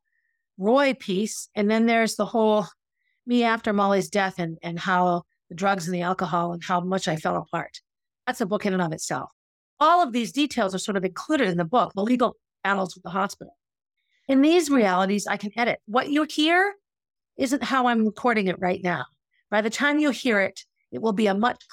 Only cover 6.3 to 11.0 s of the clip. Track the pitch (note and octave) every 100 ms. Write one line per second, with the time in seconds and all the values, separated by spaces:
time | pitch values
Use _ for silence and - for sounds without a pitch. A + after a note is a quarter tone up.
6.3 | E3+ F3 F3 E3+ F3+ F3+ F#3+ F#3 D#3+ F3
7.3 | F3 D#3+ E3+ C#3+ - _ _ _ _ -
8.3 | B3 G3 G3+ G#3 F#3+ E3+ D#3 - C#3+ -
9.3 | _ _ _ _ _ D4+ F4 D#4+ A#3 G#3+
10.3 | B3+ D4 - G3 F#3+ - F#3+